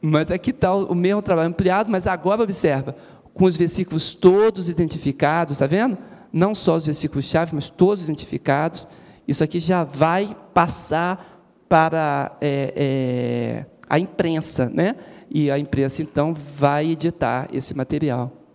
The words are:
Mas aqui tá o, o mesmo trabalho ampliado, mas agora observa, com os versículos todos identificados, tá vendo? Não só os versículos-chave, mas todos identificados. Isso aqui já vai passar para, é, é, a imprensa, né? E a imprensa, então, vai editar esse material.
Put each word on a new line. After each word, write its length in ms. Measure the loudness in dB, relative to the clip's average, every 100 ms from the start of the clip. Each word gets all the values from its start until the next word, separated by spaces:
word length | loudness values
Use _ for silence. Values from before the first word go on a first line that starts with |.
Mas 320 | 2 2 2
aqui 200 | -2 -2
tá 220 | 0 2
o, 120 | 2 0
o 80 | 0
mesmo 260 | 2 0
trabalho 260 | 2 2 2
ampliado, 400 | 0 0 2 0
mas 200 | 0 -2
agora 340 | -2 0 0
observa, 540 | 0 0 0 0 -4 -12 -16 -20 _
com 120 | 2
os 120 | 2 4
versículos 580 | 0 0 -2 -2 -4
todos 540 | 4 6 8 4 2 -4
identificados, 920 | 0 -2 -2 -4 0 0 0 -2 0
tá 80 | 0
vendo? 300 | 2 0 -2 -10 -20 -8
Não 240 | 0 0 0
só 180 | 0
os 120 | 0 0
versículos-chave, 680 | -4 -4 -4 -2 0 0
mas 160 | -4 -8
todos 320 | 2 2 2
identificados. 840 | -4 -8 -6 -8 0 0 0 -6 -16 -20 -20 -16 -6
Isso 160 | -2
aqui 160 | 0 -2
já 240 | 0 0
vai 520 | 0 0 0 2 -2 -8 -2
passar 1120 | 0 2 0 -2 -2 -2 -4 -10 -20 _ _ _
para, 680 | 4 4 2 0 -2 -4 -4
é, 340 | -2 0 -2
é, 920 | 0 0 0 0 -2 -2 -2 -2 -6 -10 _ -2
a 80 | -2
imprensa, 720 | -2 -2 -2 -2 -4 -2 -2
né? 280 | 0 -2 -2 -14 -20 -6
E 220 | -2 0
a 60 | 0
imprensa, 440 | -2 -2 -2 -2
então, 320 | -6 -2 -2
vai 540 | -2 -10 0 2 2 0
editar 600 | 0 -2 -2 -2 -2 -4
esse 200 | -6 -6
material. 600 | -6 -4 -2 -2 -2 -4 -10 _